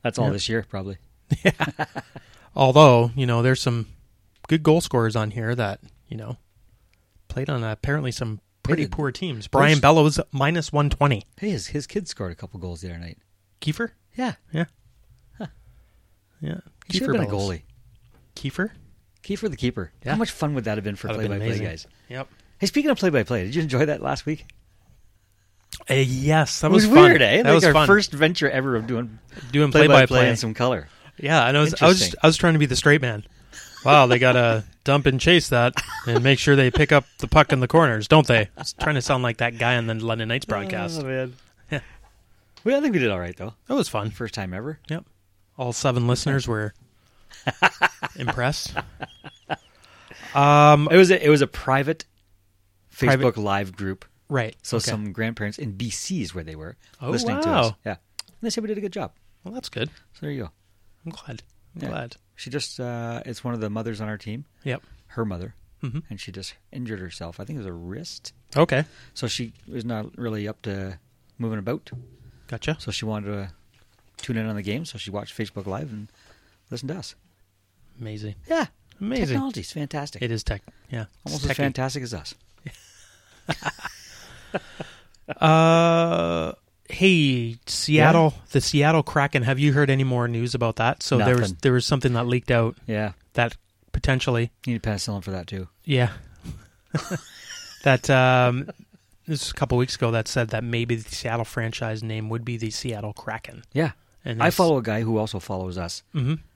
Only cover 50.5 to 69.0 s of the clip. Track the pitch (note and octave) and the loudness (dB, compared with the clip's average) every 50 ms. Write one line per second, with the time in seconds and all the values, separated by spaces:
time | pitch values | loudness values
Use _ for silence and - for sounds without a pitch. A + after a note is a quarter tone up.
50.5 | D3 D3 D3 D3 D3 D3 D3 D3+ D#3+ F3+ F#3+ F3 F#3 F3 - D3 D3+ C#3+ C#3 B2 | 8 8 10 10 8 8 6 6 8 8 8 8 6 4 6 6 6 6 4 0
51.5 | - - - C3+ C3 C3+ C3+ C#3+ D#3+ - - _ _ _ _ _ _ _ _ _ | -2 -8 -2 0 0 0 2 -2 -4 -6 -10 _ _ _ _ _ _ _ _ _
52.5 | _ _ _ _ _ _ _ _ - - C3 B2+ C3+ C3 C3 B2 - A2+ G#2 G2+ | _ _ _ _ _ _ _ _ -6 0 2 2 4 4 4 2 2 0 -2 0
53.5 | G2 G2 G#2 F#2+ F2+ - G2+ F#2+ F#2+ - - _ _ _ _ _ C#3+ C3 A2+ A2 | 0 -2 -2 -6 -8 -8 -6 -6 -6 -8 -12 _ _ _ _ _ -4 -2 -2 -4
54.5 | - _ _ - - A2+ - A#2+ G#2+ G#2+ G#2+ G#2 F2+ - A2 A2+ A#2 - G#2+ G#2 | -8 _ _ -4 -4 -4 -2 -2 -4 -4 -6 -8 -6 -4 -4 -4 -4 -6 -8 -8
55.5 | G#2 - D3 A2+ G2 F#2+ A#2+ A2+ - - - - F#3+ E3+ G#2+ D#2+ E2+ F2+ D#2 D#2+ | -6 -8 -10 -10 -8 -8 -8 -8 -8 -10 -8 -6 -6 -6 -6 -6 -8 -10 -10 -10
56.5 | D#2 D2+ D#2 E2+ - _ _ _ _ _ - B2+ E3 - B3 A#3 B3+ C#4+ D#4 E4 | -14 -14 -14 -16 -16 _ _ _ _ _ -8 -4 -4 -2 -2 -2 -2 -2 -2 0
57.5 | D#4 G3 A#2+ A2+ G2+ _ _ A2+ G2 - _ _ _ - - _ _ _ - A#3 | 2 2 2 0 -2 _ _ -10 -10 -10 _ _ _ -18 -18 _ _ _ -8 -6
58.5 | - A#3 G#3+ G#3 G#3+ G3 G#3 F#3+ - G#3 C#3+ - _ _ _ _ _ _ _ F3+ | -6 -6 -6 -6 -6 -6 -8 -8 -8 -8 -10 -10 _ _ _ _ _ _ _ -14
59.5 | A3 B3+ - - - - A2+ D3+ - _ _ _ _ - - D3 C#3+ C3 G#2 - | -14 -14 -14 -12 -8 -8 -8 -8 -10 _ _ _ _ -14 -12 -10 -8 -10 -10 -12
60.5 | _ _ _ _ _ _ _ _ _ _ _ E3 - - - - B2 A2 - _ | _ _ _ _ _ _ _ _ _ _ _ -18 -18 -16 -16 -16 -18 -18 -18 _
61.5 | _ _ _ _ _ E3+ - B2+ - - B2 A#2+ - _ _ _ _ - - B2+ | _ _ _ _ _ -12 -10 -8 -8 -8 -10 -12 -16 _ _ _ _ -18 -14 -10
62.5 | B2 D3 - - - - B2 A#2+ A#2+ A#2 A#2 A#2 A#2 A#2 - - A#2 - - B2 | -8 -8 -8 -10 -10 -10 -10 -10 -8 -8 -8 -10 -10 -12 -12 -12 -14 -10 -8 -8
63.5 | A#2+ A2+ G#2+ G#2 G#2 A2 A2 A#2 A2 G#2 A2 G#2+ G#2+ G2+ - G#2+ G#2+ B2+ D3 _ | -6 -6 -6 -6 -6 -6 -8 -8 -8 -8 -8 -10 -10 -10 -10 -12 -12 -12 -14 _
64.5 | _ _ _ C#3 B2 - _ _ - - _ _ - A#2+ A2+ G#2 F#2 F2 F2+ G#2+ | _ _ _ -10 -10 -10 _ _ -20 -20 _ _ -8 -6 -6 -6 -6 -10 -12 -14
65.5 | - - - _ _ _ - C3 A2+ D#3 D#3 - G#2+ G2 - - F2+ G2 G2 - | -16 -20 -20 _ _ _ -12 -10 -10 -10 -12 -12 -16 -16 -14 -16 -14 -14 -16 -16
66.5 | - _ _ _ - B2+ B2 A2 A2 F#2+ F#2 F2+ - - F2 E2+ E2+ - G2+ G#2 | -18 _ _ _ -14 -12 -10 -10 -10 -10 -10 -14 -12 -14 -14 -14 -14 -14 -14 -12
67.5 | D#3 C#3 G#2 F#2+ F2 E2+ E2+ F2+ F#2+ - E3+ - - - _ - _ _ _ _ | -12 -12 -12 -12 -12 -12 -12 -12 -12 -12 -14 -16 -18 -18 _ -20 _ _ _ _
68.5 | - - E3+ - C#3 C3 D#3 - _ - | 2 2 2 2 2 -2 -2 -4 _ -20